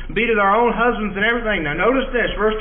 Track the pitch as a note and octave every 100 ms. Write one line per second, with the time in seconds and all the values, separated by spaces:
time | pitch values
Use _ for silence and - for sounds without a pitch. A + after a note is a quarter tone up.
0 | - - A#3 G#3+ G3 G#3+ A#3+ G#3 A#3+ G3+
1 | G#3 F#3+ A3 A#3+ A3 G3 D3+ D#3 G#3 C4
2 | G#3+ A#3 F3+ - G#3+ G#3+